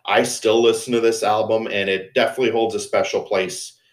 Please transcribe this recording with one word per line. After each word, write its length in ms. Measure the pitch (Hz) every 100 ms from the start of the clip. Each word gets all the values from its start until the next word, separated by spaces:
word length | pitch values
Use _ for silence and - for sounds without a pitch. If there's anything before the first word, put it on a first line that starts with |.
| -
I 180 | 107
still 380 | 120 - 113 113
listen 300 | 117 110 -
to 80 | 120
this 220 | 113 110
album, 440 | 104 107 110 113 113
and 220 | 104 98
it 240 | 95 -
definitely 380 | 127 113 - 120
holds 240 | 113 107 101
a 40 |
special 420 | - 104 - 98
place 560 | - 98 92 - - - _